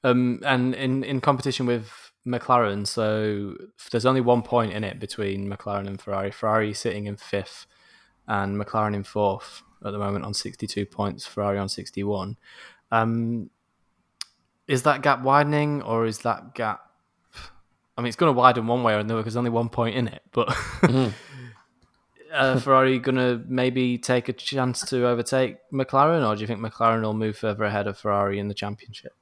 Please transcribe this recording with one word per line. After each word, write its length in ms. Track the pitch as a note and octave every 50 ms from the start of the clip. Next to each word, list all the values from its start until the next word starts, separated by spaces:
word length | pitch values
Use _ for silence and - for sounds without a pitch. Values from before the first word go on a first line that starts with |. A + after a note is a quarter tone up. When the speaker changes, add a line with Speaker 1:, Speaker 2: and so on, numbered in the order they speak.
| -
Speaker 1:
Um, 360 | C3 B2 B2 B2 B2 A#2+ - -
and 300 | C#3 C3 B2+ B2 B2+ B2+
in, 280 | - C3+ C3 C3 C3+ B2+
in 180 | - C#3+ C3
competition 440 | - D3+ C#3 B2 - C#3+ B2+ - C3
with 460 | A#2+ A#2+ A#2 A2 G#2+ - - - - _ _ _ B2
McLaren, 580 | B2 B2 - - B2+ B2 A#2 G#2 G2+ G2+ G#2
so 720 | G2+ - - A2 G#2+ G#2+ G#2+ G#2+ G#2+ G#2 G2+ G2+ G2+ - - - - _ _
f-, 100 | - -
there's 160 | - A#2 G#2+
only 160 | B2+ C3 C3
one 200 | B2 A#2+ B2 A#2+
point 320 | A2 - - A#2+ A2+ G#2+ F2
in 100 | G#2+ G#2+
it 160 | G2+ - -
between 500 | A2 G2+ - - G#2+ G2 G2 G2 G2 G2+
McLaren 380 | G2 - - G#2 G2+ G2+ G2 G2
and 120 | G2 G2
Ferrari. 300 | - - G2 G2 G2 G2+
Ferrari 420 | - - - A2 G#2+ A2 A2 G#2+ G2+
sitting 320 | - - A#2+ G#2+ G#2 G#2
in 100 | G2+ G2+ -
fifth 480 | - - - G2+ F#2+ - - - - _ _ _ _ _ _ _ _ _ _ _ _ -
and 340 | A2 G2+ G2 G2 G2+ G2+
McLaren 340 | G#2 - - A2 G#2+ G#2+ G#2
in 80 | G2+ F#2+
fourth 600 | - - G#2 G#2 G2+ F#2+ G#2+ - - - - _ _ _ _ -
at 60 | G#2
the 60 | G2 G#2
moment 240 | G2+ G2+ G2+ G2 -
on 80 | A2 G#2
sixty-two 520 | - - G#2 - - - G#2 - G2+ G2+
points, 400 | G2 - - G2+ G2+ - - -
Ferrari 320 | - - - G2+ G2+ G2+ G2+
on 100 | G2 F#2+
sixty-one. 680 | - - - - - - G2+ G2+ G#2 G2 F#2 G2 A2 _ _ - - - - - - _ _ _
Um, 580 | A2+ A2+ A2+ A2+ A#2 A#2 A#2 A#2 A#2 A#2 G2 - _ _ _ _ _ _ _ _ _ _ _ _ _ _ - _ _ _ _ _ _ _ _ -
is 160 | C#3+ B2+ -
that 180 | D3+ C#3+ C3+
gap 200 | C#3 D3 C3+ B2
widening, 600 | B2+ C3+ C3+ C#3+ D3 D3 D3 D3 D3 D3 D3 C#3+
or 240 | - - A2+ A2+ A2+
is 140 | A2 G#2+ -
that 360 | - A#2+ A2 - - - -
gap, 260 | - A#2 G#2+ G#2 - - _ _ _ _ _ _ _ _ _ _ - - - - - _ _ _ _ _ _ _ -
I 40 |
mean, 60 | A#2+ A#2+
it's 80 | A2+
gonna 160 | - F3 D#3+
widen 360 | C3+ A#2+ A#2+ B2+ A2+ B2 A2 A2+
one 160 | A#2+ B2+ B2
way 100 | A2+ G#2+
or 60 | G#2
another 220 | G#2 G#2+ A2+ A2
'cause 120 | A2 A2+ A2
there's 40 | B2
only 120 | B2 A#2+
one 180 | A#2 A#2 A#2+ A#2
point 260 | - - A#2 A#2 G2+
in 120 | B2+ B2 G#2
it, 140 | - - _ _
but 160 | _ A#2+ A#2 -
<laughs> 340 | - - - - - - -
Speaker 2:
Mm-hmm. 260 | - A#2 C3 C3 A2+ G2+ - - - C#3 C3 B2 B2 A2+ - _ _ _ _ _ _ _ _ _ _ _ _ - D3+
Speaker 1:
uh, 280 | D#3+ C#3+ C3+ C3+ C3 B2
Ferrari 400 | A2+ C#3 C3+ C3 C3 C3 C3 B2+
gonna 420 | A#2+ C3+ B2+ C3 B2+ B2 B2 A#2 A#2 -
maybe 500 | B2+ B2 B2 B2+ B2 C3 B2+ B2 B2 A#2+
take 320 | - - B2+ B2 A#2+ -
a 40 | B2
chance 480 | - - - - C3+ B2+ B2+ A#2+ - - -
to 160 | - B2 B2 B2
overtake 500 | A#2+ A#2 A#2+ - - C3 C3 A2+ - - _ _
McLaren, 560 | - C3+ C3+ - - C3+ C#3+ D#3 E3+ E3 C3+ A2
or 80 | G#2+
do 60 | G2+
you 60 | G#2+ G2+
think 120 | - G2+
McLaren 400 | A2+ A2+ - - A#2 A2+ A2+ A2+
will 120 | A2 G#2+ G#2+
move 240 | G#2+ A2 A2 G#2 -
further 260 | - A2 G2+ G2+ A2
ahead 220 | G#2 G2+ G#2 G2+ G#2
of 100 | G2 -
Ferrari 420 | - G#2+ G2+ G2+ G2+ G2+ G2 G2+
in 80 | G2+ G#2
the 60 | G#2
championship? 600 | - - G2+ G#2 - - - G#2+ - - - _ _